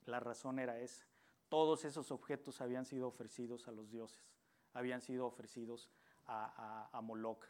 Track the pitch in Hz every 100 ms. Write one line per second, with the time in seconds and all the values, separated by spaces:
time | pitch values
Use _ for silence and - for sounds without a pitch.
0 | - 120 117 113 135 131 127 117 123 -
1 | - - - - _ 156 160 156 151 147
2 | 131 127 - 139 143 - 123 127 131 131
3 | 127 123 110 - 120 120 - 107 107 113
4 | 110 - - - _ _ _ 123 123 123
5 | 123 127 123 - 110 120 113 117 - -
6 | - - - 110 110 - 110 110 107 123
7 | 113 110 113 113